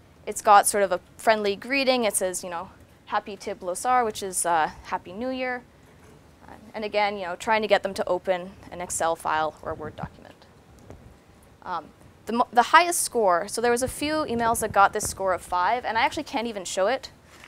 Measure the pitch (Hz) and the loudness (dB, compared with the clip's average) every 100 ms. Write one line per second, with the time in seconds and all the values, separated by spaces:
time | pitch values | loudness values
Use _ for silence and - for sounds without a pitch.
0 | - - - 214 226 202 202 208 196 180 | -20 -16 -10 0 8 8 8 2 0 -2
1 | - - 233 214 208 202 233 277 262 254 | -6 -2 2 2 2 -4 -2 0 2 2
2 | 214 - 185 180 185 170 190 - - - | 2 0 -4 -4 -8 -10 -12 -18 -20 -20
3 | - 208 214 196 214 190 180 185 247 254 | -6 -6 -6 -12 -10 -8 -6 -4 0 2
4 | 220 - 196 180 170 165 160 - - 180 | 0 -4 -6 -2 0 2 0 -4 -8 -8
5 | 175 190 254 262 254 247 247 _ - - | -8 -10 -8 -6 -6 -8 -12 _ -20 -20
6 | - - - - - - 214 220 214 208 | -20 -20 -20 -20 -20 -20 -14 -8 -2 0
7 | 202 208 175 180 - 220 208 196 202 190 | 0 -2 -8 -6 0 2 4 2 2 -6
8 | - 180 - 180 185 - - 175 175 - | -2 -2 -2 -4 -6 -16 -16 -12 -8 -2
9 | 165 165 160 156 156 - 156 160 151 147 | -2 -2 -2 -2 -2 -6 -12 -10 -12 -12
10 | 143 - - - - - - - - - | -14 -14 -20 -20 -20 -20 -20 -20 -20 -20
11 | - - _ - - - - 170 151 - | -20 -20 _ -20 -20 -18 -10 -10 -10 -20
12 | - - - 233 - 233 226 320 349 339 | -20 -16 -4 0 2 2 6 6 4 0
13 | - 240 196 170 202 - 240 240 254 - | -2 2 4 2 0 -2 0 0 -2 -4
14 | 294 311 302 233 226 233 214 202 196 214 | -2 -2 -2 -2 0 0 0 4 4 4
15 | - - 190 175 - 180 185 247 - 226 | -6 -4 -2 -2 -2 -2 0 -2 -2 -2
16 | 294 330 277 254 240 202 175 190 196 269 | 0 -2 -6 -6 -6 -8 -6 -2 0 -2
17 | - - - - | -8 -20 -20 -20